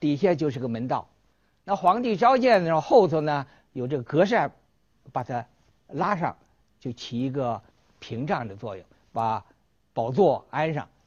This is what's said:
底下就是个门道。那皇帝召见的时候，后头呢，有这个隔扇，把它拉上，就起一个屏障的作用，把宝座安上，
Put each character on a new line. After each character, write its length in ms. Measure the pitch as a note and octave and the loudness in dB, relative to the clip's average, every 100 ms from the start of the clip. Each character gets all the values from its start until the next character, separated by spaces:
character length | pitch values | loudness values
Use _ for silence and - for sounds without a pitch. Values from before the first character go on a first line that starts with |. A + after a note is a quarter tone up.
底 160 | D3+ C#3+ | -2 2
下 180 | F#3+ | 2
就 140 | D3+ D3+ | 2 -2
是 100 | B2 | -2
个 80 | B2 | -6
门 180 | A2+ B2+ | -6 -4
道。 180 | C3 - _ _ _ _ _ | -6 -6 _ _ _ _ _
那 100 | - | -6
皇 300 | G3 F3 A3 | 0 2 2
帝 140 | A#3+ F#3+ | 0 2
召 200 | A#3+ C4 | 4 4
见 220 | B3 G3+ | 6 4
的 80 | E3 | 4
时 60 | |
候， 80 | D#3+ | 0
后 260 | - C4+ F3+ | 4 6 6
头 140 | D#3 | 2
呢， 260 | D3+ D3 C#3 _ _ | 0 -2 -6 _ _
有 160 | C3 B2 | -8 -4
这 80 | |
个 80 | C#3+ | -4
隔 220 | A#2 D3+ | 0 2
扇， 260 | G3 A3+ C#3+ - _ _ _ _ C3+ | 2 2 0 -6 _ _ _ _ -10
把 100 | C3 | -8
它 240 | B2 A#2+ - _ _ _ _ | -6 -8 -10 _ _ _ _
拉 300 | C#3+ F#3 F#3 | -6 -2 -2
上， 180 | C#3+ - _ _ _ _ | -4 -6 _ _ _ _
就 120 | B2+ | -12
起 300 | A#2 - A#2+ | -10 -8 -6
一 80 | C3+ | -4
个 320 | C#3 A#2+ G#2+ - _ _ _ | -4 -4 -6 -10 _ _ _
屏 280 | - A#2 D3 | -12 -8 -4
障 180 | E3 | -4
的 100 | A2+ | -6
作 200 | G2 A2+ | -10 -12
用， 100 | F#2+ - _ _ | -12 -16 _ _
把 320 | A#2+ A2+ G#2+ - _ _ _ _ | -4 -2 -4 -8 _ _ _ _
宝 180 | - A#2 | -6 -2
座 340 | C3 F3 B2 - | 2 4 2 -4
安 240 | C#3+ D#3+ | -4 -2
上， 160 | D3 - _ | -4 -10 _